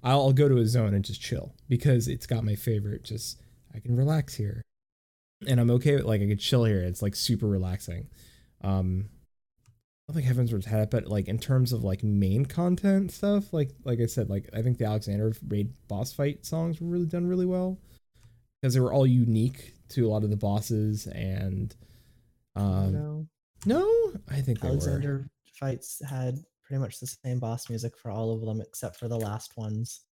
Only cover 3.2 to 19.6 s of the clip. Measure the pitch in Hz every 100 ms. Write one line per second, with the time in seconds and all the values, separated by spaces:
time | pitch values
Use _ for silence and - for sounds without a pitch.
3.2 | - - - - _ 113 120 120 139 156
4.2 | 139 - 104 110 - _ _ _ _ _
5.2 | _ _ - 123 120 120 147 143 120 107
6.2 | 101 104 - 127 113 101 90 90 101 -
7.2 | - 113 107 98 92 95 - 85 - -
8.2 | - - _ _ 95 95 92 92 104 -
9.2 | _ _ _ _ _ _ _ _ - 156
10.2 | 131 123 120 110 110 110 107 117 - 104
11.2 | 95 113 - 131 123 120 104 92 107 101
12.2 | 95 104 135 - 175 180 196 196 190 -
13.2 | 202 202 202 165 139 - 135 117 117 -
14.2 | 107 98 - 110 117 120 113 107 107 101
15.2 | 110 110 - 104 104 - _ 101 131 -
16.2 | 143 147 - 160 165 160 170 175 170 175
17.2 | 175 180 180 185 185 185 - - _ _
18.2 | - _ _ _ 131 127 127 139 135 123
19.2 | 117 110 120 131